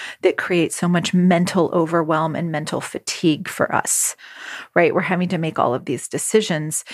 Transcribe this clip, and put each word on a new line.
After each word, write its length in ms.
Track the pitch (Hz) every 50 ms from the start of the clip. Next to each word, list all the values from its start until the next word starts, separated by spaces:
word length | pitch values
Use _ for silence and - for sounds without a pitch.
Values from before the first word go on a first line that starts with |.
| - - - - -
that 140 | 185 -
create 360 | - - - 190 175 160 - -
so 160 | - - 175
much 260 | 175 175 165 - -
mental 560 | 180 180 180 180 170 180 180 - 185 170 - -
overwhelm 640 | 180 165 160 170 170 165 151 165 156 160 160 156
and 160 | - 170 170 160
mental 280 | 151 151 156 - 123
fatigue 680 | - - - - - - - - - 170 151 147 180 -
for 260 | - - - - -
us, 420 | - - - - - - - - - - - - - - - - - - - -
right? 200 | 180 175 156 -
We're 80 | - 185
having 260 | - 185 170 180 175
to 100 | 190 170
make 200 | 165 160 156 -
all 160 | - 120 120
of 100 | 127 -
these 240 | - 135 113 - -
decisions. 760 | - 151 - - - 220 214 - 180 151 151 151 156 - - -